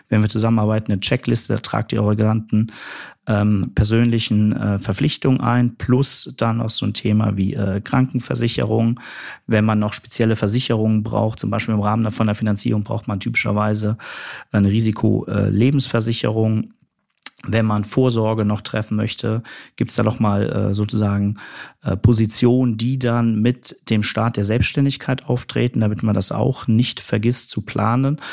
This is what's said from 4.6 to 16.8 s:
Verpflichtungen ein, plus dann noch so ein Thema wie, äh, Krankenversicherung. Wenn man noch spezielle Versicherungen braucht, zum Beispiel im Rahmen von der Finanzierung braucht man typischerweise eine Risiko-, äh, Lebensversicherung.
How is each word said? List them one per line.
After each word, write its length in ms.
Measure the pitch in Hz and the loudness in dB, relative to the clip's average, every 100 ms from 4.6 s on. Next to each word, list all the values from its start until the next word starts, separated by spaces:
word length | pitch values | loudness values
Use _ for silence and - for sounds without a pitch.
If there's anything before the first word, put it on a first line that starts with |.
| 107 98 | 0 -2
Verpflichtungen 640 | - 101 156 - - 131 | -2 0 0 0 0 2
ein, 360 | 117 120 120 117 | 2 2 2 -2
plus 580 | - 127 139 - - - | 0 2 2 -2 -8 -2
dann 220 | 113 113 | -2 0
noch 120 | 113 | -2
so 140 | - | -2
ein 80 | 104 | -4
Thema 460 | 101 107 107 110 101 | -2 0 2 2 0
wie, 160 | 95 | -2
äh, 260 | - 101 98 | 0 -2 -2
Krankenversicherung. 1200 | - 131 131 123 - 131 117 - 113 110 113 117 - - - - - | -2 0 0 -2 -4 -2 0 0 0 2 2 0 -6 -16 -16 -16 0
Wenn 180 | 110 | 2
man 140 | 107 107 | 4 2
noch 160 | 104 | 0
spezielle 420 | - - - 113 113 | -4 -12 -2 0 2
Versicherungen 680 | 104 117 - 113 110 107 | 0 0 0 0 2 0
braucht, 380 | 107 107 107 110 | 0 0 -2 -2
zum 80 | 110 | -4
Beispiel 260 | 107 - | -4 -2
im 60 | 110 | -2
Rahmen 300 | 104 110 110 | 0 0 -2
von 140 | - 110 | 0 0
der 100 | 101 | 0
Finanzierung 480 | 110 101 120 110 | -2 -2 0 -2
braucht 240 | 104 110 - | -2 -6 -4
man 120 | 101 | -4
typischerweise 760 | 117 117 110 104 104 107 107 110 - - - - - | -4 -4 -2 0 0 0 0 -4 -8 -14 -14 -16 -4
eine 160 | 107 98 | 2 2
Risiko-, 560 | 104 110 107 110 104 - | 4 0 2 2 0 0
äh, 200 | 104 101 | 0 2
Lebensversicherung. 1300 | 98 123 143 127 120 113 113 117 110 110 110 - - | 2 2 2 0 -2 0 -2 0 2 2 2 -2 -10